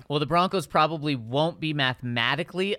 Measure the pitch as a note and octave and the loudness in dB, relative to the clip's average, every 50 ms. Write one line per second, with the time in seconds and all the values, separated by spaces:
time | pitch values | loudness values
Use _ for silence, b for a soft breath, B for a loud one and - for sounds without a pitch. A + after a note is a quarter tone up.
0 | - - C#3+ D3 D3 C#3+ E3 F3 F3+ F#3+ G3 F#3 D3 - - E3 D#3 D#3 E3 D#3+ | -8 -4 -2 -2 0 2 2 2 2 2 0 -2 -4 0 2 2 2 2 0 -2
1 | C#3+ D3+ C#3 B2 A2 A2+ B2+ C#3+ D#3 E3+ E3 - D#3+ D#3 D3+ D3 C3+ B2+ B2+ - | -2 -2 -2 -2 -4 -2 0 2 2 0 0 -4 -6 -4 -2 0 0 0 -2 -2
2 | A#2+ A#2+ A#2+ A#2+ A#2 B2 C#3 C#3 - C#3 - F3+ F#3+ G3+ G#3 | -6 -4 0 0 2 2 0 0 -4 -6 -4 -4 -2 -2 -2